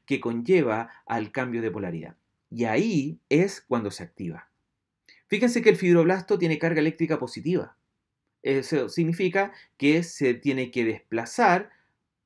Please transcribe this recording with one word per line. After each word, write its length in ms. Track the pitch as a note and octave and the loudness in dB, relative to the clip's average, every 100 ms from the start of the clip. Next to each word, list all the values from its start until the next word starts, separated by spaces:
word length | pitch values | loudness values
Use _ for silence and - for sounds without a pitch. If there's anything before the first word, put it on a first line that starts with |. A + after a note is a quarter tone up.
| _ | _
que 140 | C3+ | -4
conlleva 680 | A#2+ A#2 A#2+ F#3 C3 A2 A#2 - | -2 -4 2 2 4 0 -4 -12
al 280 | - A#2 G#2 | -6 -6 -4
cambio 280 | C3+ B2+ A#2 | -6 -6 -4
de 120 | A2+ | -4
polaridad. 440 | G2+ F#2+ E2 D#2 - _ _ _ | -4 -6 -8 -12 -18 _ _ _
Y 160 | A2+ | -4
ahí 540 | A#2 A2+ A3 F3 C#3 E3 _ | 0 0 2 0 -2 -8 _
es 320 | D3 F#3+ - | 2 2 -2
cuando 300 | - A#2+ G#2 | -4 -4 -4
se 140 | - | -8
activa. 440 | F2 - F2+ D#2+ - _ _ _ _ _ _ _ _ | -14 -12 -12 -12 -18 _ _ _ _ _ _ _ _
Fíjense 340 | G#3 A#3+ A#3+ | 0 0 4
que 100 | A3+ | 4
el 60 | F3 | 4
fibroblasto 640 | F#3 E3+ E3 F#3 F3 G3 | 4 6 6 2 0 0
tiene 220 | E3 D#3 | 0 0
carga 180 | E3 D#3+ | 0 0
eléctrica 380 | D#3 D#3+ D#3+ D3+ | 0 0 -2 -2
positiva. 580 | B2 - D#3 F3 - _ _ _ _ _ _ _ | -4 -6 -4 -2 -4 _ _ _ _ _ _ _
Eso 480 | - C3+ C3+ D#3 A2+ | -2 -2 0 -2 -2
significa 640 | - E3 E3+ F#3 F#3+ G3 - _ _ | -2 -2 0 0 0 -4 -6 _ _
que 280 | C#3+ D#3 | 2 2
se 300 | E3+ - C#3 | 0 -2 0
tiene 360 | A#2+ C#3+ C3 B2 | 0 -2 -2 -4
que 140 | B2 | -2
desplazar 880 | A2+ G#2+ - A2+ A#2 - A3+ F3+ G#3 _ _ _ _ _ | -2 -2 -6 -6 -6 2 4 4 0 _ _ _ _ _